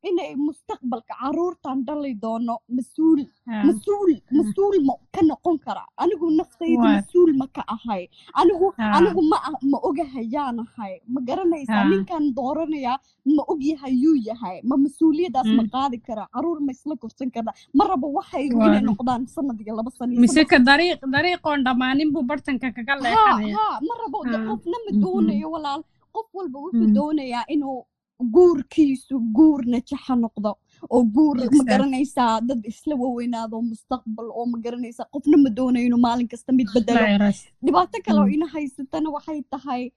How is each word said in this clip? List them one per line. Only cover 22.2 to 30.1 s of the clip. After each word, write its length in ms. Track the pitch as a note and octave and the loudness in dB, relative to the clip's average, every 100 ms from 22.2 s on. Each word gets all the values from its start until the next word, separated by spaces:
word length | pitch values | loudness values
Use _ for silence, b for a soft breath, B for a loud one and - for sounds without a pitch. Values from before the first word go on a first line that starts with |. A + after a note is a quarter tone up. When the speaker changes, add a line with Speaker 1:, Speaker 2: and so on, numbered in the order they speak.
| B3 | -2
Speaker 2:
bartanka 480 | D4 - B3+ C4 | -4 -4 -6 -6
kaga 200 | A#3 A#3 | -8 -4
Speaker 1:
Haa, 100 | C#4 | -2
Speaker 2:
leexanaya. 500 | B3 A4 G#4+ A3 G#4 | 2 4 4 2 -2
Speaker 1:
haa, 260 | G#4 G#4+ - | -2 -2 -4
ma 120 | D#4 A#4 | -6 -6
rabo 220 | A4 F#4+ | -8 -6
de 160 | B3+ A3 | -4 -4
Speaker 2:
Haa. 100 | A3 | -4
Speaker 1:
qofna 260 | A3 E4+ | -6 -6
ma 80 | A#4 | -8
Speaker 2:
Mm-hmm. 200 | G#4+ G#3 | -2 0
Speaker 1:
doonayo 460 | F#4 F#4 D#4+ G#3+ D#4 | 0 2 2 0 -6
walaal. 300 | D#4+ D4+ C#4+ - _ _ G#4+ | -8 -6 -8 -10 _ _ -12
Qof 120 | A4 | -10
walba 300 | F#4 F4+ C4 | -10 -10 -10
wuxuu 300 | D#4 A#3 G#3+ | -4 0 4
Speaker 2:
Mm. 60 | G#3 | 2
Speaker 1:
doonayaa 500 | D4+ D#4 C4 A#3+ - | 2 -4 -4 -8 -4
inuu 400 | D4 C4+ B3+ - _ _ _ | -4 -4 -10 -14 _ _ _
guurkiisu 1000 | B3 C#4 F4+ D4 - - D4 C4 _ C4 A3+ | 2 6 6 4 -2 2 2 2 _ -4 0
guur 300 | A3 D#4 C#4+ | 6 6 4
najaxa 520 | A#3+ A#3+ - C#4 - | 0 -2 -4 -12 -2